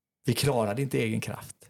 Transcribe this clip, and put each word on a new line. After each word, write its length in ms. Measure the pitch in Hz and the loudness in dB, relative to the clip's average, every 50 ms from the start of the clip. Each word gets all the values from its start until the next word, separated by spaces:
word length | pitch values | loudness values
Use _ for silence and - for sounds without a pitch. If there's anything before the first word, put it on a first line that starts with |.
| _ _ _ _ - | _ _ _ _ -2
Vi 60 | - 117 | -2 0
klarar 400 | - - 143 131 120 110 101 104 | 2 2 2 4 4 2 2 0
det 80 | 127 139 | 0 -2
inte 160 | 131 - 135 | 0 0 0
i 40 | 120 | 0
egen 180 | 110 110 110 | 2 0 -2
kraft. 360 | - - - - - - - _ - - | -2 -4 -8 -10 -12 -14 -18 _ -18 -6